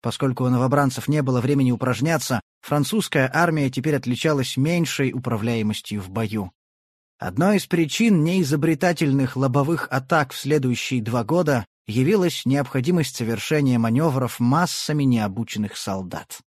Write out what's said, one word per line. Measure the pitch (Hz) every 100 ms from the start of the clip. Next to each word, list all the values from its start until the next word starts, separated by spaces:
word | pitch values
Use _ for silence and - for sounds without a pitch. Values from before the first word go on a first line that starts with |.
Поскольку | 120 - 135 127
у | 127
новобранцев | 123 127 143 143 127 -
не | 151
было | 135 127
времени | 123 143 131
упражняться, | 120 127 113 151 160 - 120 - _
французская | - 147 139 220 - 151 131
армия | 139 170 160 139
теперь | 127 135 143
отличалась | - 123 160 147 131 -
меньшей | 143 175 165 - 135
управляемостью | 127 127 113 110 117 107 104 - 104
в | 92
бою. | 98 110 107 92 _ _ _ _ _ _ _
Одной | - - 180 208
из | -
причин | 170 160 - 233 190
неизобретательных | 156 185 156 151 160 160 185 175 151 135 131 131
лобовых | 135 135 139 165 -
атак | 131 131 165 135
в | -
следующие | 135 151 131 120 - 131
два | 110 120
года | 107 170 160 131 - _ -
явилась | 110 131 214 180 - -
необходимость | 139 139 135 127 180 143
совершения | - 113 113 - 151 143 120
маневров | 113 117 165 131 123 -
массами | 120 143 175 - - 151
необученных | 139 120 104 98 113 107 107 -
солдат. | - 95 92 80 - - _